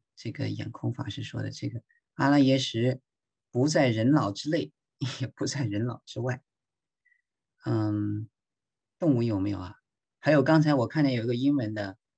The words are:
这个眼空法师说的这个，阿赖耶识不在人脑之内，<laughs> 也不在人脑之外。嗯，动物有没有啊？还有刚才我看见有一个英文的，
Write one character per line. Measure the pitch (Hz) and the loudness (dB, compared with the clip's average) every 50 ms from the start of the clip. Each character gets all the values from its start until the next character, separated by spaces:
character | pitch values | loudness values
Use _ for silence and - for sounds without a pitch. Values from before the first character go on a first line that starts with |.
| _ _ _ | _ _ _
这 | - - 117 | -14 -12 -12
个 | - - 110 104 | -8 -6 -6 -6
眼 | 104 104 107 113 | -6 -6 -8 -10
空 | 113 - - 120 117 | -10 -6 -6 -6 -6
法 | - - 107 | -6 -8 -10
师 | - - 110 | -8 -10 -10
说 | - - 113 | -10 -8 -8
的 | 107 107 | -8 -8
这 | 107 - - 107 | -8 -8 -10 -8
个， | 113 117 - _ _ _ _ _ - | -10 -10 -14 _ _ _ _ _ -4
阿 | - 135 139 | 0 2 4
赖 | 143 147 | 6 6
耶 | 135 131 135 135 | 6 6 4 2
识 | 131 - - 113 117 127 127 - _ _ _ _ _ _ _ _ _ _ | 0 -2 -2 0 0 0 -2 -4 _ _ _ _ _ _ _ _ _ _
不 | - 123 135 | -2 0 0
在 | 156 156 170 143 123 | 2 4 4 4 4
人 | 110 113 110 131 | 2 2 2 4
脑 | 151 143 107 101 | 4 4 2 0
之 | 101 - - 147 | -4 -6 -4 -2
内， | 175 - - - _ _ _ _ _ - | -2 -2 -2 -4 _ _ _ _ _ -8
<laughs> | - 123 - - | -8 -8 -6 -8
也 | 131 | -10
不 | - - - - | -10 -8 -8 -6
在 | - - 139 135 | -6 -4 -4 -4
人 | 107 101 104 117 | -4 -2 -4 -4
脑 | 123 117 - _ | -4 -6 -10 _
之 | - - 123 | -14 -10 -6
外。 | 120 127 127 127 _ _ _ _ _ _ _ _ _ _ _ _ _ _ _ _ _ _ _ _ _ _ _ _ - | -6 -4 -6 -6 _ _ _ _ _ _ _ _ _ _ _ _ _ _ _ _ _ _ _ _ _ _ _ _ -4
嗯， | 120 117 110 107 107 104 104 104 104 104 107 110 - _ _ _ _ _ _ _ _ _ _ _ _ _ - | -2 -2 0 0 0 -2 -2 -4 -4 -6 -6 -8 -12 _ _ _ _ _ _ _ _ _ _ _ _ _ -2
动 | 180 160 131 | 0 2 2
物 | 117 117 | 2 2
有 | 117 104 95 | 0 0 -2
没 | 95 101 | -2 -2
有 | 101 95 | -4 -6
啊？ | 92 92 101 _ _ _ _ _ _ _ _ _ | -8 -12 -14 _ _ _ _ _ _ _ _ _
还 | - 143 | 2 4
有 | 156 143 131 | 4 4 6
刚 | 156 160 160 | 6 6 6
才 | 151 151 147 | 6 4 4
我 | 131 117 | 2 0
看 | 113 - 156 147 | 0 0 0 2
见 | 135 127 | 2 2
有 | 120 110 | 0 -2
一 | |
个 | 120 120 | -2 -2
英 | 120 131 143 147 | 0 2 2 2
文 | 139 117 107 107 | 0 -2 -4 -4
的， | 107 101 95 95 _ _ _ _ | -6 -6 -8 -8 _ _ _ _